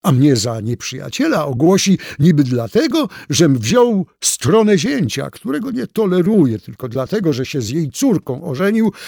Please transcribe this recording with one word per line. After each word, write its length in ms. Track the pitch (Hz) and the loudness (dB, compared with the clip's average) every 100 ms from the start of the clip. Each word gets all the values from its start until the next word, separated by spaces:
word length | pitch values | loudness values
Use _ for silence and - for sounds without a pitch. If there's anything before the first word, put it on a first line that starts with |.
a 80 | 202 | 2
mnie 240 | 127 147 | 4 4
za 260 | 123 117 113 | 2 -2 -6
nieprzyjaciela 840 | 107 117 - 131 131 - 311 214 | -6 -8 -8 -12 -12 -4 -2 -2
ogłosi 520 | 147 123 160 190 190 180 - - | -2 0 2 4 2 0 -2 2
niby 240 | 160 151 | 4 4
dlatego, 640 | 131 123 113 220 311 311 247 - - | 2 -2 0 0 0 -2 -4 -8 -6
żem 300 | 147 165 131 | 2 2 2
wziął 460 | 110 247 240 202 - _ | 2 2 4 2 -4 _
stronę 540 | - - 120 214 214 196 | -6 -2 2 2 4 2
zięcia, 520 | 190 277 135 - 139 | 0 -2 -2 -4 -8
którego 420 | - 226 285 247 | -10 -6 -6 -4
nie 160 | 247 220 | -6 -6
toleruję, 720 | - 208 180 175 220 135 110 | -2 0 2 4 4 4 0
tylko 300 | - 117 127 | -8 -12 -8
dlatego, 440 | 123 127 214 170 | -6 -4 -2 -2
że 120 | 127 | -2
się 160 | 127 147 | -4 -6
z 80 | 104 | -4
jej 220 | 151 147 | -4 -6
córką 520 | - 277 185 - 131 | -2 0 0 -2 -8
ożenił, 480 | 175 131 196 220 220 - | -8 -2 0 2 0 -2